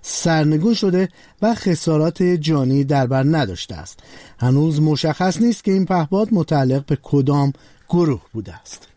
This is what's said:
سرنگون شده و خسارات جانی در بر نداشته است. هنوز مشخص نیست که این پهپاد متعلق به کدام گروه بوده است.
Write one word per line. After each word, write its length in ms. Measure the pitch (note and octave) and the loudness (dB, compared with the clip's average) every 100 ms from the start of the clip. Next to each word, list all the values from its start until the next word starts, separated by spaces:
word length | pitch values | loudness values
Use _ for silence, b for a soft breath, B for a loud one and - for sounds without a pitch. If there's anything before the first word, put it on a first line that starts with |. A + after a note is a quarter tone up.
سرنگون 720 | - - E3+ D#3+ D3+ D#3 G3+ | -6 -2 0 2 2 2 0
شده 360 | A3 G3 F3+ F#3 b b b | 0 0 0 -2 b b b
و 140 | G#3+ A3+ | -2 0
خسارات 680 | F#3+ E3+ - D#3 D#3 E3+ | -2 0 0 2 0 0
جانی 600 | F3+ F3+ D3+ D3+ B2+ C3+ | 0 0 0 0 2 0
در 240 | C#3 C#3+ B2+ | 2 0 0
بر 160 | C3+ | 0
نداشته 520 | C#3 D#3+ A2+ E2+ - E2 | 2 0 -2 -6 -12 -12
است. 240 | E2+ - B B B B | -14 -18 B B B B
هنوز 420 | B2 C3+ D#3+ D3 | 0 2 2 2
مشخص 600 | D#3 D3 D#3+ D3 F#3 F3+ | 0 0 -2 -2 -2 0
نیست 220 | A#3 A3+ | 0 0
که 80 | - | 0
این 140 | F#3+ F#3 | 0 0
پهپاد 420 | F3+ D3+ F#3+ G#3+ | 0 0 -2 0
متعلق 540 | G#3 D#3 D3+ C3 C3+ C#3 | 0 0 0 2 0 -2
به 120 | D3 | -6
کدام 500 | - C#3+ C3+ C#3+ C#3 C3+ b b _ | 0 0 2 2 0 -2 b b _
گروه 320 | F3 E3 A2 _ | 0 0 -2 _
بوده 200 | A2+ G2 | -12 -12
است. 340 | E2+ - - - | -16 -20 -20 -20